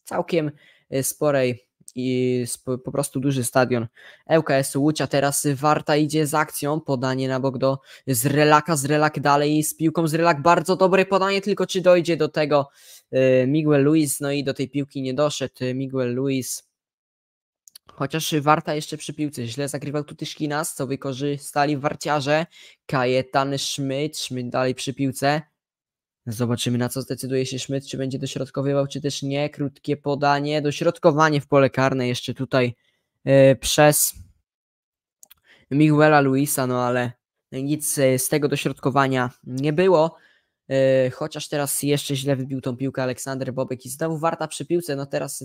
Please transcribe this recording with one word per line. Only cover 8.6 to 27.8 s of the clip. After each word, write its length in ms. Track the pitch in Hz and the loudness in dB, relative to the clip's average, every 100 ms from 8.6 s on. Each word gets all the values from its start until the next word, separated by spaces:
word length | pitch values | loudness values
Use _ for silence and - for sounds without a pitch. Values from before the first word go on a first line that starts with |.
| 151 156 | 4 -2
Zrelak 440 | 147 151 151 151 | 0 2 2 0
dalej 420 | 139 143 147 151 | 2 4 4 0
z 140 | 151 - | -2 -2
piłką, 320 | 160 156 165 | -2 0 0
Zrelak 340 | 160 170 147 | 2 2 4
bardzo 340 | 170 175 156 175 | 4 4 2 2
dobre 300 | 190 190 185 | 4 4 2
podanie, 340 | 196 190 196 | 2 0 -2
tylko 260 | 208 190 185 | -2 -2 -2
czy 140 | 190 | 0
dojdzie 360 | 180 180 170 160 | 4 4 4 0
do 120 | 151 | 0
tego, 400 | - 151 147 135 _ - - - | -2 0 0 0 _ -20 -20 -4
e, 360 | 131 131 131 127 | 2 4 4 4
Miguel 380 | 156 151 147 | 2 2 4
Luis, 360 | 139 160 147 - | 4 4 2 -2
no 120 | 143 | -4
i 120 | 143 | -4
do 100 | 139 | -4
tej 140 | 131 131 | -4 -4
piłki 340 | 143 139 143 | -4 -6 -6
nie 120 | 131 | -6
doszedł, 400 | 127 147 - 131 - | -2 -2 -2 -8 -6
e, 140 | 127 | -6
Miguel 400 | 127 135 131 123 | -6 -6 -4 -2
Luis. 520 | 123 139 135 120 - - _ _ _ _ _ _ _ _ _ _ - _ | -2 -2 -2 -4 -10 -14 _ _ _ _ _ _ _ _ _ _ -20 _
Chociaż 480 | - 139 160 - 156 | -10 -6 -6 -4 0
Warta 340 | 143 156 170 | 2 2 0
jeszcze 220 | 151 151 151 | -6 -6 -10
przy 180 | - | -10
piłce, 320 | 151 147 139 117 | -8 -6 -6 -8
źle 220 | 120 143 | -6 -8
zagrywał 360 | 143 143 147 | -8 -6 -8
tu 100 | 147 | -8
Tyszkinas, 600 | - 151 - 151 147 165 | -10 -12 -8 -6 -4 -6
co 120 | - 131 | -6 -6
wykorzystali 880 | 135 139 127 143 143 - 147 143 143 | -6 -6 -6 -4 -6 -6 -2 0 0
warciarze, 680 | 147 139 156 147 135 151 170 - - _ - | -4 -4 -2 -2 2 0 0 -10 -20 _ -6
Kajetan 720 | 139 123 127 127 139 135 139 | -2 0 0 0 0 0 -2
Schmidt, 600 | - - 135 135 151 - | -6 -6 -4 -4 -6 -6
Schmidt 300 | - 127 123 | -8 -8 -4
dalej 260 | 127 127 | -2 -2
przy 200 | 127 - | -2 -6
piłce. 480 | 131 139 123 139 151 - _ _ _ _ _ _ _ - | -4 -4 -2 -2 -2 -4 _ _ _ _ _ _ _ -10
Zobaczymy, 520 | 110 117 120 123 120 | -4 -2 -2 -2 -2
na 100 | 120 | -2
co 140 | 135 | -4
zdecyduje 440 | 123 131 127 131 127 | -8 -8 -4 -4 -4
się 120 | 131 | -6
Schmidt, 280 | - 135 | -6 -6